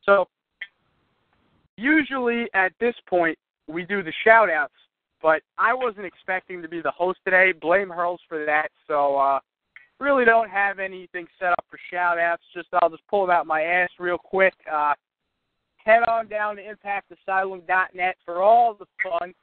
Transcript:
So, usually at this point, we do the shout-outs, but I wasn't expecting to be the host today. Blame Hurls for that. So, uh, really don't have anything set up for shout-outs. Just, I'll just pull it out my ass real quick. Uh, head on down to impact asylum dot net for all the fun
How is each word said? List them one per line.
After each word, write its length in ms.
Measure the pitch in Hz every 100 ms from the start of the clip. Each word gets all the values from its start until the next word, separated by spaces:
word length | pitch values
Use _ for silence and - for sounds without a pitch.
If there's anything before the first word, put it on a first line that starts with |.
| -
So, 240 | 196 180 _ _ _ - _ _ _ _ _ _ _ _ _ _ -
usually 720 | 247 311 277 262 240 233 233
at 180 | 196 185 _
this 160 | 240 233 -
point, 280 | 180 165 156 _ _ -
we 160 | 160
do 200 | 175 202
the 100 | 160 - 220
shout-outs, 480 | 226 202 156 147 _ _ _ _ _
but 200 | 160 156 _ -
I 160 | 202
wasn't 320 | 254 247 202 190
expecting 560 | _ - 185 _ 185
to 60 | 160
be 140 | 170
the 100 | 151
host 280 | - 180 185
today. 280 | - 185 185
Blame 380 | 170 151 185 196
Hurls 320 | 170 175 175 _
for 180 | 160 151
that. 240 | 151 156 _ _
So, 300 | 151 143 139
uh, 220 | 139 135 _ _ _ - _ _
really 260 | 277 277 240
don't 240 | 226 220
have 300 | 196 202 190
anything 480 | 190 185 180 180 170 _
set 140 | 185
up 140 | 175 -
for 80 | 147 -
shout-outs. 520 | 180 175 170 170 170 _
Just, 160 | 175 165
I'll 160 | 180 170
just 160 | 160 _
pull 180 | 208 185
it 40 |
out 160 | 175 160
my 160 | 156
ass 280 | 160 180 180 _
real 180 | 180 175
quick. 360 | _ 190 190 - -
Uh, 220 | 156 147 143 _ _ _ _ _ _ _ _ 214
head 180 | 226 233
on 180 | 226 220
down 300 | 208 208 208
to 120 | 196
impact 420 | 208 202 202 _
asylum 500 | 175 - 190 190 190 165
dot 280 | 185 185 185
net 220 | 180 - -
for 160 | 170
all 320 | 196 233 233
the 120 | 208 185 -
fun 320 | 185 226 180 -